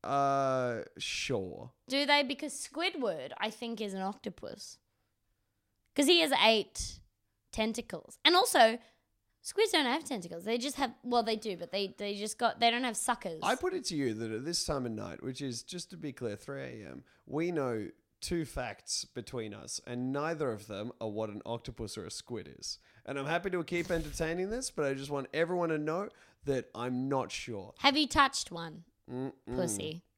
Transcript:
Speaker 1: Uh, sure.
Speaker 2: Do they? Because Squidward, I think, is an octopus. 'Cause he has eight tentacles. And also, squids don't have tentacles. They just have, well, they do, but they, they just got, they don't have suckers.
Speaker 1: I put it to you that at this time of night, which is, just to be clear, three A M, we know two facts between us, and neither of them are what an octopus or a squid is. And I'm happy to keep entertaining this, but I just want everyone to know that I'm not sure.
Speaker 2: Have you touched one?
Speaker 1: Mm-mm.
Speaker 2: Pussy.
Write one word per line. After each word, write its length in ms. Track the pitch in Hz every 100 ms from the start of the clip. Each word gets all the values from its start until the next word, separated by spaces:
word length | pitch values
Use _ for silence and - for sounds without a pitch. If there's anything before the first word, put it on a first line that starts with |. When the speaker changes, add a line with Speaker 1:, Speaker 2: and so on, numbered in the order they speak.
| -
Speaker 1:
Uh, 760 | 139 139 139 135 131 123 113 - -
sure. 720 | - - - 120 92 - - _ -
Speaker 2:
Do 160 | 269 285
they? 180 | 285
Because 280 | 262 285 302
Squidward, 800 | - - 285 359 370 233 160 131 -
I 120 | 220
think, 300 | 214 233 226
is 140 | 214
an 80 | 190
octopus. 760 | 190 208 208 - - 202 - - _ _ _ _ _ _ _ _ _ _ _
'Cause 120 | - 285
he 120 | 349
has 100 | 311 277
eight 540 | 214 226 - - - - - _ _ _ _
tentacles. 680 | - 220 226 233 165 - -
And 100 | 311
also, 460 | 359 - 320 226 233 - _ _ _ _ _
squids 280 | - - 440
don't 140 | 339 262
have 160 | 285
tentacles. 400 | - 233 170 170
They 160 | 190 240
just 160 | 269
have, 180 | 269 254 -
well, 180 | 247 240
they 140 | 220 220
do, 200 | 220 175
but 140 | 170
they, 240 | 196 196 -
they 180 | 208 202
just 200 | 208 -
got, 220 | 233 -
they 100 | 233
don't 140 | 233
have 140 | 254 220
suckers. 420 | - 233 185 160
Speaker 1:
I 100 | 180
put 200 | 247 359
it 100 | 370 -
to 80 |
you 180 | 156 131
that 180 | 110 113
at 120 | 110
this 200 | 139 170
time 220 | - 143 123
of 40 |
night, 320 | 107 101 78
which 180 | - 127
is, 220 | 139 120
just 280 | - 180 -
to 60 | 170
be 160 | 156
clear, 220 | 123 120
three 280 | 101 - 139
A 220 | 131 117
M, 200 | 90 135 - _
we 280 | - 143 170
know 360 | 165 131 113 104 - _ _
two 240 | - 175
facts 600 | 151 - 120 101 - -
between 500 | - - 107 127 110
us, 260 | 101 - - -
and 260 | 123 127
neither 380 | 139 156 165 139
of 160 | 107 104
them 240 | 98 113 -
are 100 | 110
what 200 | 104 110
an 120 | 104 -
octopus 500 | 117 - 120 110 -
or 80 |
a 60 | 85
squid 420 | - - 117 80 -
is. 220 | - - _ - -
And 140 | 139
I'm 60 | 139
happy 240 | 170 190
to 120 | 175
keep 260 | - 175 165
entertaining 600 | 170 156 - 160 170 190
this, 180 | 233 262
but 120 | -
I 100 | 143
just 160 | 135 139
want 160 | 147 131
everyone 360 | 151 165 180 170
to 100 | 156
know 300 | 151 170 208 - - _
that 260 | 143 135 -
I'm 340 | - 123 127 135
not 220 | 139 90
sure. 420 | - - 107 92 -
Speaker 2:
Have 180 | 285 277
you 120 | 294
touched 420 | 311 269 - -
one? 320 | 170 165 156 - _ -
Speaker 1:
Mm-mm. 220 | 127 131 - -
Speaker 2:
Pussy. 480 | 127 175 101 156 165 _